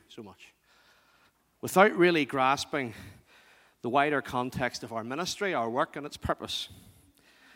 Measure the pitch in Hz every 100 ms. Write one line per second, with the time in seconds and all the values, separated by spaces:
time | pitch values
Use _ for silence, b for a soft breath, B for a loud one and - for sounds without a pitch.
0 | _ - 101 92 - _ b b b b
1 | b b b _ _ _ 117 185 208 190
2 | 175 165 135 139 131 143 - 147 120 104
3 | 95 B B B B B B B 120 139
4 | 147 143 - 127 127 - 120 - 117 113
5 | 117 143 180 - 202 147 117 123 165 151
6 | 147 - - - 107 - - B B B
7 | B _ B B B